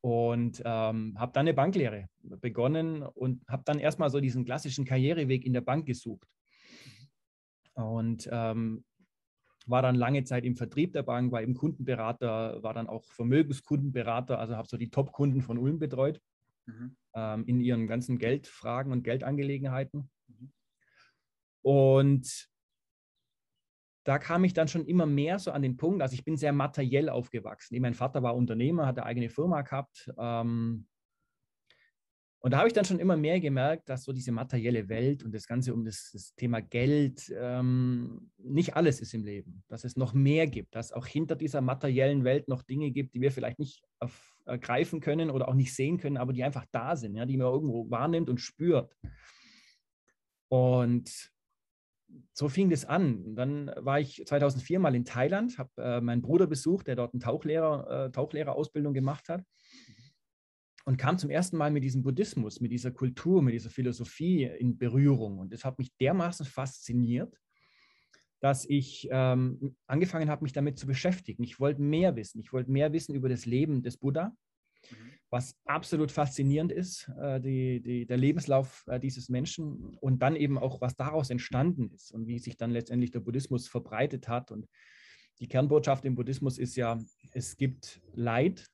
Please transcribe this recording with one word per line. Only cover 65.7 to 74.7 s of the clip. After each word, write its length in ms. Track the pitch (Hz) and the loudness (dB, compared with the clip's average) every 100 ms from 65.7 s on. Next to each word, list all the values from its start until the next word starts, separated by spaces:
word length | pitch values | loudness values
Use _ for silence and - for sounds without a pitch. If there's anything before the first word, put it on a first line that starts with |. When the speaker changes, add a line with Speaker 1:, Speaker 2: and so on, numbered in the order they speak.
| 131 | -6
Speaker 1:
mich 160 | 127 _ | -8 _
dermaßen 500 | 131 185 170 175 135 | 2 2 0 -4 -8
fasziniert, 960 | - 135 - - 120 120 123 233 _ _ _ _ _ _ _ _ _ _ _ | -6 -8 -10 -2 0 2 0 -4 _ _ _ _ _ _ _ _ _ _ _
dass 240 | 135 131 - | 2 2 2
ich, 420 | 143 135 - - | 0 0 -8 -4
ähm, 680 | 131 131 127 127 131 139 - - | 2 4 4 2 -2 -8 -10 -4
angefangen 420 | 139 180 165 151 | 0 2 0 -2
habe, 140 | 147 | -2
mich 80 | 151 | -4
damit 260 | 143 143 135 | -2 -2 -2
zu 80 | 135 | -4
beschäftigen. 560 | 131 180 180 - 101 120 | -2 0 -2 -6 -6 -6
Ich 120 | - | 0
wollte 200 | 139 135 | 0 2
mehr 360 | 143 160 185 120 | 0 4 2 0
wissen. 240 | 104 110 | -8 -12
Ich 100 | 107 | -6
wollte 180 | 131 123 | -4 0
mehr 220 | 135 151 | 2 2
wissen 240 | 160 - 139 | 0 -2 -2
über 140 | 127 | -2
das 160 | 123 120 | -2 0
Leben 360 | 123 156 135 | 0 2 0
des 140 | 123 - | -2 -4
Buddha, 400 | 135 143 190 - _ _ _ | -2 0 -2 -6 _ _ _